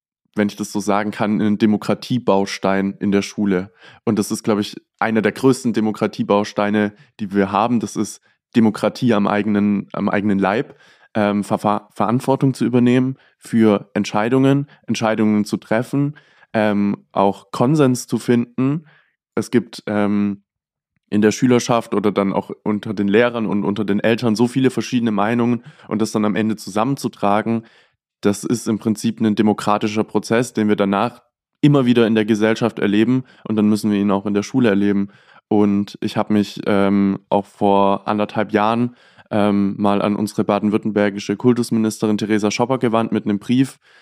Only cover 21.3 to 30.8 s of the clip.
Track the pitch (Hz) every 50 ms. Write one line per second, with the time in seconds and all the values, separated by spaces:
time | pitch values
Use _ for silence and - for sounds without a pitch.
21.3 | 104 - 139 127 123 120 - - 123 117 110 - - 104 101 104 92 101 101 98
22.3 | 92 101 - - - - - 104 107 101 - 113 107 95 101 101 98 110 120 120
23.3 | 117 117 110 90 87 104 98 - 101 110 107 95 101 101 - 110 117 113 123 117
24.3 | 107 101 120 120 - 135 131 127 - 117 110 - 131 123 117 113 104 98 101 107
25.3 | 120 120 117 120 120 117 - - - _ - - - 104 110 107 - 110 104 107
26.3 | 98 92 110 110 107 - - - 92 104 110 131 139 - - 113 - - - 101
27.3 | 101 107 107 113 117 113 - - _ _ _ _ _ _ _ _ _ _ - 104
28.3 | 101 - - - 120 110 - 117 110 101 - 113 104 - - 117 107 - 110 110
29.3 | 104 98 107 107 101 - - 107 104 104 - 107 104 110 104 - - 107 98 -
30.3 | 113 117 127 - - 107 107 104 104 95